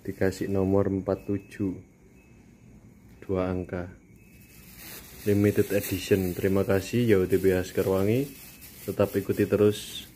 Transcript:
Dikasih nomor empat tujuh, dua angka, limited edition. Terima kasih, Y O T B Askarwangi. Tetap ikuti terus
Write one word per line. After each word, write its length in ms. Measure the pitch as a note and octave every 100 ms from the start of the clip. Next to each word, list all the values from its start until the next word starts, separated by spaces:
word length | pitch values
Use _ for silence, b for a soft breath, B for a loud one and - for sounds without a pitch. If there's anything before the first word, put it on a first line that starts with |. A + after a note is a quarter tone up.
Dikasih 480 | - F#2+ F#2+ F#2 -
nomor 400 | G2 F#2+ G2 G2
empat 400 | F#2+ F#2 F#2+ -
tujuh, 480 | G2+ - - G2 F#2 - _ - - _ - - - - - - - - -
dua 320 | - F#2+ F#2
angka, 400 | F#2 F2 F#2 F2 - - - - - - - - - - - - - G#2
limited 400 | G2+ G#2 G2+ G2 G2
edition. 560 | - F#2 - G2 F#2
Terima 320 | F2 G2 F#2+
kasih, 400 | G2 G2 F#2+ A#2
Y 160 | A#2+ G2
O 80 | F2+
T 80 | F#2+
B 160 | F#2+
Askarwangi. 800 | F#2 F2 - F#2+ F#2+ G2 A#2 D3 - - - - - -
Tetap 240 | F#2+ G2
ikuti 320 | G2+ F#2+ G2+
terus 640 | G2 G2+ G#2 G2 - - -